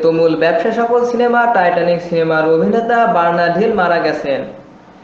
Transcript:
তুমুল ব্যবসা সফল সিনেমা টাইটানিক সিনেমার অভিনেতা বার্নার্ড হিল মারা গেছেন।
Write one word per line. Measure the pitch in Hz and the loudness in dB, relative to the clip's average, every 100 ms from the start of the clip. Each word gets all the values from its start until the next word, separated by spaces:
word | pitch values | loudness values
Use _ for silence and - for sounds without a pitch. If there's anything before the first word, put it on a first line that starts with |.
তুমুল | 165 160 165 160 | 0 2 2 2
ব্যবসা | 165 170 233 214 | 0 0 0 -2
সফল | 233 240 240 | 0 0 0
সিনেমা | 233 240 240 233 | 0 0 2 2
টাইটানিক | 220 175 175 175 170 | 2 2 0 0 -2
সিনেমার | - 165 160 156 156 160 | -2 -2 0 0 2 2
অভিনেতা | 196 226 233 233 226 175 | 0 0 0 0 2 2
বার্নার্ড | 170 175 170 170 | 0 0 0 0
হিল | 226 | 0
মারা | 208 175 170 160 | 0 0 0 -2
গেছেন। | 147 147 131 - - - - - - | -4 -4 -6 -6 -14 -20 -20 -20 -20